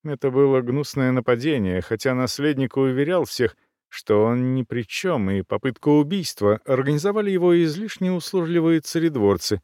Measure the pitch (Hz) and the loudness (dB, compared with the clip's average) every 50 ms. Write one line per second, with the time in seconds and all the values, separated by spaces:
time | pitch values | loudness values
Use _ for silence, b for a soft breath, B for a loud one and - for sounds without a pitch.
0 | - 156 143 127 - 135 127 135 143 139 135 131 120 120 123 147 143 - - 143 | -6 -8 -6 -2 -4 0 2 4 4 4 4 2 0 0 -4 -4 -4 -4 -2 0
1 | 131 127 127 127 117 - 123 117 127 160 151 127 101 92 90 92 87 - 117 107 | 0 2 2 0 2 0 0 0 0 -2 -2 0 0 0 -2 -2 -2 -4 -6 -2
2 | - 135 127 127 127 113 - - 143 156 147 131 135 117 - 135 135 131 127 131 | -2 -2 0 0 -2 -4 -4 -2 -2 -2 0 0 -2 -2 0 0 0 0 0 0
3 | 143 156 185 180 151 - - - 123 107 - _ _ _ _ _ _ _ - - | -2 0 0 -2 -2 -2 -2 -2 -2 -2 -2 _ _ _ _ _ _ _ -20 -16
4 | - - 107 104 107 113 120 123 127 127 131 131 120 _ 113 123 113 - - - | -2 2 2 4 4 2 2 0 0 0 -2 -2 -4 _ -6 -8 -6 -6 -8 -4
5 | - 185 170 127 98 95 98 98 92 _ 107 107 - 135 113 _ - 151 147 151 | -2 -2 0 0 0 0 0 -2 -2 _ -6 -4 -4 -6 -6 _ 2 4 4 4
6 | 147 143 190 196 160 - - - 104 101 107 110 _ - 131 127 135 139 151 147 | 4 2 -2 -6 -6 -8 -6 0 2 2 2 0 _ -2 0 0 0 0 -2 0
7 | 160 202 202 220 208 202 190 180 175 180 175 170 170 160 147 185 220 208 - - | -2 -2 -2 0 -2 0 0 2 4 4 4 4 4 2 -2 -4 -8 -10 -6 -4
8 | 185 185 185 175 - - - 185 170 160 170 170 160 165 165 160 - - - 170 | -2 -2 -2 -2 -4 -4 -4 -2 -2 0 0 2 2 4 2 2 0 -2 -4 0
9 | 160 165 147 123 104 101 98 90 - - 107 92 | -2 0 0 2 4 4 4 2 0 -4 -4 -4